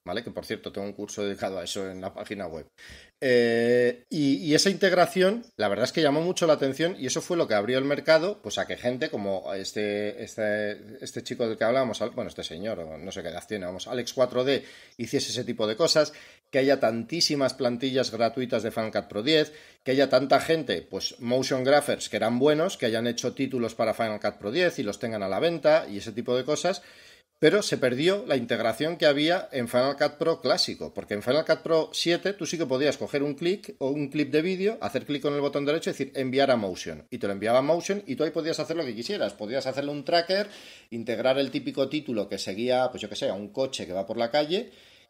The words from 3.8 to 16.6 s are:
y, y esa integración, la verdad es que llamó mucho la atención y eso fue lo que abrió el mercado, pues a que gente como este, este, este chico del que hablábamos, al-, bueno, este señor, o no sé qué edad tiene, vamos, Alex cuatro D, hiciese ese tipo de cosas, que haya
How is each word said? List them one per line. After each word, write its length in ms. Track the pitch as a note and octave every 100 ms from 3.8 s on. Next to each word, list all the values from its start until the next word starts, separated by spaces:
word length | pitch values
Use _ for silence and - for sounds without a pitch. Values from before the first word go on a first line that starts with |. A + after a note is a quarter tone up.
| B2 A#2+ -
y, 300 | E3 C#3 C#3+
y 160 | E3
esa 140 | D#3 G3
integración, 760 | E3+ F#3+ F3 E3+ F#3 F#3 A#3 - -
la 120 | G#2
verdad 160 | G2
es 80 | B2
que 100 | E3+
llamó 200 | D3 D3
mucho 240 | F3 F3 E3
la 60 |
atención 420 | D3 C3+ C3+ E3 G3
y 80 | B2+
eso 140 | E3
fue 160 | - E3+
lo 100 | A#2+
que 80 |
abrió 240 | G#2 G#2+ C3
el 60 |
mercado, 580 | C#3 C#3+ - D#3+ F3+ G#3
pues 160 | G#2+ G2
a 80 | F#2+
que 100 | F2
gente 340 | A#2+ B2+ D#3
como 440 | A2+ G2 F#2+ D2
este, 720 | G2 F#2+ G#2+ G#2 G#2 G#2 A2+
este, 800 | G#2+ - G#2+ G#2+ G#2 G#2 G#2 -
este 180 | B2+ B2
chico 240 | - B2 A#2
del 100 | G#2+
que 60 |
hablábamos, 400 | A2+ C3 B2 G#2
al-, 80 | A2
bueno, 180 | B2 F2+
este 140 | -
señor, 380 | F2 E2 G#2+ F#2
o 180 | D#2+ D#2
no 140 | F#2+
sé 100 | F#2+
qué 60 | E2+
edad 180 | E2+ -
tiene, 200 | G#2+ F2+
vamos, 200 | F#2 A2+
Alex 260 | B2 A#2
cuatro 300 | C3 B2 B2
D, 220 | C3 C3 - - - -
hiciese 340 | A2+ C#3 -
ese 140 | A2
tipo 240 | B2 A#2 G#2+
de 80 | A2
cosas, 360 | D#3+ D#3 D3 - - - _
que 80 |
haya 220 | C3+